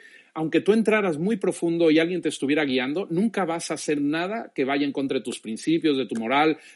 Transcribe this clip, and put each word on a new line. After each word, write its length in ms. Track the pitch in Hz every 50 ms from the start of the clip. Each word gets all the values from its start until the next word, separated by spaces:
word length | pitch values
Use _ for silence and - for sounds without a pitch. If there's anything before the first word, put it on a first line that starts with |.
| - - - - - _ -
aunque 260 | 160 160 156 - 160
tú 140 | 156 190 208
entraras 440 | 226 208 220 214 214 202 185 156 143
muy 200 | 170 202 233 190
profundo 520 | - 185 160 - - 170 170 170 170 160
y 100 | 151 160
alguien 220 | 165 170 185 175
te 60 | 147 156
estuviera 380 | - - - 131 151 165 151
guiando, 420 | 139 127 127 123 131 147 175 202 -
nunca 360 | 170 170 208 233 - 202 185
vas 260 | 160 165 170 - -
a 40 | 165
hacer 260 | 143 - - 151 147
nada 500 | 143 143 151 165 175 185 214 226 - - -
que 120 | - 135
vaya 200 | 127 139 143 147
en 60 | 143
contra 280 | 127 - 135 135 135 127
de 40 | 113
tus 160 | 120 110 -
principios, 580 | - 113 113 104 - - 160 165 151 160 143 131
de 80 | 127
tu 100 | 104 -
moral, 420 | 113 113 123 131 143 156 160 151 - - - -